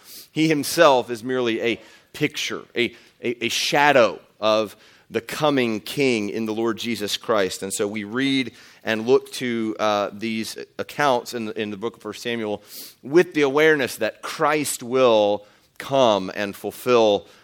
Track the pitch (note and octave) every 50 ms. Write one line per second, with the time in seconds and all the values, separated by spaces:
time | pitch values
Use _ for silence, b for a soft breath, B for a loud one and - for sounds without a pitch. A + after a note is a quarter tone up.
0 | B B B B B B B D3+ D#3+ D#3+ D#3 C#3+ C3 - - E3 E3+ D3 C3+ B2
1 | A2 A#2+ A#2+ G#2+ A2+ C3 B2+ B2+ B2 A#2 A2 A2 - A#2 G#2 - B B B B
2 | B B B - D3+ C#3+ - - - - G#2+ D2+ - - - A#2+ A#2+ B2+ B2 B
3 | B B B B - A#2+ A#2 - A2+ A#2 - - - - D#3+ D3 C#3+ D3 C#3 C3
4 | A2+ F#2+ - G2+ _ _ _ - G#2 A2 G#2+ A2 G#2+ G2 - _ b b b b
5 | b b G#2 A2+ - - - - D#3 D3+ C#3+ C3 B2 A2+ A2 G2+ - - - D3
6 | C#3 C3 A#2+ G#2+ G#2 G2+ - A2+ A2+ A2 G#2+ A2 A2+ A#2 G#2+ G2 A2+ A#2 A2+ G2
7 | G#2 G2 - - - - A2+ G#2 G2 F#2 - - G2 G2 - - G#2+ G2+ G#2+ A2
8 | G2+ G2+ A2 B2+ C3+ C3+ C3+ C3 B2+ A2+ - B B B B B B A2 A2 A2
9 | A2+ B2 C3+ C3+ C3+ - - - C3 B2 A#2 A#2 A2 A2 - - G#2+ G#2+ G#2 G#2
10 | G2+ - - G2+ A2 A2+ A2 A2 G#2+ - - A#1+ B1 - _ - G2+ - - -
11 | D3 C#3 B2 A#2+ - - A#2+ A#2+ A2 G#2+ G#2+ A2+ A2 G#2 G#2 F#2+ A2 A#2 A2+ -
12 | - G#2+ G2+ - - A#2+ A#2 A#2 A2 G#2 G#2 G2+ B B B B B B B B
13 | - B2+ D3 F3 F3+ F3+ - D3+ C#3+ C3+ C3+ D3+ D#3 D#3+ D#3 C#3+ B2 G#2+ - -
14 | A2 G#2+ - _ - - - - D#3 C#3+ D#3 D3+ C#3 - - - B2+ A#2 B2+ C3
15 | C3 A#2+ A2+ G#2+ G#2 G2+ G#2 G2+ b b b b b b b - - - C#3 C3+
16 | B2+ A2+ G#2 G2 F#2 F#2 - G2+ G#2 G2+ F#2+ - - G#2 - - - B2+ B2 A#2
17 | A2+ G#2 G2+ F#2 - b b b